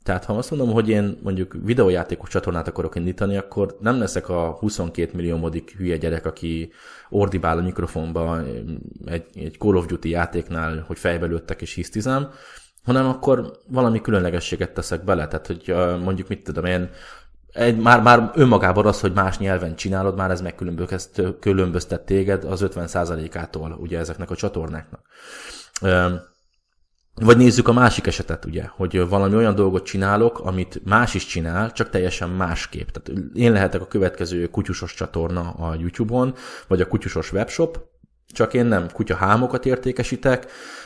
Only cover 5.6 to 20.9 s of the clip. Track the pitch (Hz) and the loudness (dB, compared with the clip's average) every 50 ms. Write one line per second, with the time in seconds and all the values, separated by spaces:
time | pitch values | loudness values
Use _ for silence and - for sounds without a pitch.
5.6 | - - - 98 92 87 85 78 78 82 82 80 - 80 78 - - 82 80 80 | -8 -10 -10 -6 -4 -4 -2 -2 -2 -2 -4 -4 -4 -6 -8 -6 -6 -6 -4 -4
6.6 | 82 - - - - - - - - - - 101 101 95 92 90 82 82 82 85 | -6 -8 -12 -20 -20 -20 -20 -20 -18 -4 0 0 0 2 0 -2 0 0 0 0
7.6 | 87 92 90 - 87 82 - 80 80 82 82 82 82 82 85 82 76 64 55 58 | 0 -2 -2 -4 -6 -6 -6 -6 -6 -4 -4 -4 -2 -2 -2 -4 -4 -6 -8 -10
8.6 | 53 76 80 - - - - - - - 85 85 - - _ - 76 82 - - | -10 -10 -10 -10 -12 -14 -16 -16 -12 -8 -8 -8 -8 -10 _ -12 -12 -12 -10 -2
9.6 | - 107 98 90 85 82 90 82 - 82 82 85 85 - - 87 80 - 85 82 | 0 2 2 2 2 0 -6 -6 -4 -2 0 0 -2 -2 -2 -6 -6 -4 -4 -4
10.6 | 80 80 80 80 78 - 87 - - 101 85 85 87 82 85 85 - - 98 - | -4 -4 -4 -6 -8 -10 -12 -4 -2 -2 -2 0 -2 -2 -4 -4 -6 -8 -10 -10
11.6 | - - - - 87 - - 110 107 127 131 135 143 139 - - - - - - | -10 -10 -10 -10 -10 -6 -6 -4 -2 0 -2 -2 -2 -4 -10 -18 -20 -20 -20 -20
12.6 | - _ _ _ _ 120 127 131 131 131 127 127 - 143 131 123 - - - - | -20 _ _ _ _ 0 2 2 2 2 0 0 2 2 2 2 2 -6 -12 -18
13.6 | _ - 127 127 127 117 113 110 - - 110 95 90 87 85 87 - - 90 85 | _ -4 0 2 2 2 2 0 0 0 0 2 2 0 -2 -2 -4 -4 -4 -4
14.6 | 92 - - - - - 90 82 87 95 95 82 76 76 - - - - 90 82 | -4 -4 -4 -8 -6 -6 -6 -4 0 0 0 0 0 -2 -6 -8 -6 -8 -10 -10
15.6 | - - 87 90 90 87 87 87 90 95 95 92 92 - 101 - - - 76 85 | -4 -2 0 2 2 0 0 -2 -2 -4 -4 -4 -4 -6 -8 -8 -8 -8 -6 -4
16.6 | 82 90 90 90 90 90 - - - - - - - - - - _ _ - - | -2 0 0 0 -2 -4 -8 -16 -20 -20 -20 -20 -20 -20 -20 -20 _ _ -4 0
17.6 | 117 123 113 110 110 117 123 117 110 123 120 120 113 - - 160 139 127 113 95 | 2 2 2 4 8 8 8 8 10 8 8 8 6 2 4 6 6 6 6 6
18.6 | 95 92 92 104 104 104 101 - - 98 87 101 95 95 90 - 101 98 95 90 | 4 4 4 4 4 4 2 2 0 0 2 2 0 0 0 -2 0 0 0 0
19.6 | 87 82 82 - - 98 95 95 95 98 95 98 95 92 92 87 92 87 - - | -2 -4 -6 -6 -4 -4 -2 0 0 0 0 0 0 -2 -2 -2 -4 -8 -8 -8
20.6 | 92 87 85 82 90 87 | -8 -6 -4 -4 -4 -4